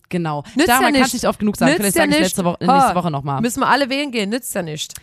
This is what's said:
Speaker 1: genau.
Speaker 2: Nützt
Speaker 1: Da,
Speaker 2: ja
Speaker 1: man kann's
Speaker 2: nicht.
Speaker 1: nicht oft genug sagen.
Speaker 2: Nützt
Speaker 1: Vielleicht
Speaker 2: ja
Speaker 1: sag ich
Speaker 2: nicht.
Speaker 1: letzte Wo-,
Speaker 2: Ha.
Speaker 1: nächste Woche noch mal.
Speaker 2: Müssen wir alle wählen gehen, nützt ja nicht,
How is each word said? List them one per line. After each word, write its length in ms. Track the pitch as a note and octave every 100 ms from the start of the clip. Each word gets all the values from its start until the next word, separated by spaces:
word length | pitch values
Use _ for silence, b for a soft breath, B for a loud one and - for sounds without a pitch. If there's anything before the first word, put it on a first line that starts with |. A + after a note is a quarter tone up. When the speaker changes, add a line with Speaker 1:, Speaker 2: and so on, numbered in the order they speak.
| _
Speaker 1:
genau. 320 | F3 E3 D3 B
Speaker 2:
Nützt 140 | - E4+
Speaker 1:
Da, 60 |
Speaker 2:
ja 60 | B3
Speaker 1:
man 100 | -
kann's 220 | C#4+ C4
Speaker 2:
nicht. 80 | B3
Speaker 1:
nicht 60 | F#3+
oft 100 | -
genug 180 | G#3 -
sagen. 140 | C4
Speaker 2:
Nützt 100 | E4
Speaker 1:
Vielleicht 160 | G3+ B3
Speaker 2:
ja 60 |
Speaker 1:
sag 80 | D4+
ich 60 | D4
Speaker 2:
nicht. 60 | A3+
Speaker 1:
letzte 160 | -
Wo-, 120 | F3 - F#3
Speaker 2:
Ha. 100 | C#4
Speaker 1:
nächste 180 | B3
Woche 160 | F3+ F3
noch 120 | C#3
mal. 180 | C#3+ C3+
Speaker 2:
Müssen 200 | A#3+ C#4
wir 80 | G#3+
alle 200 | B3 C4+
wählen 220 | C4+ D4
gehen, 180 | A#3 G3
nützt 260 | B3 -
ja 60 | G#3
nicht, 320 | E3 D3+ - -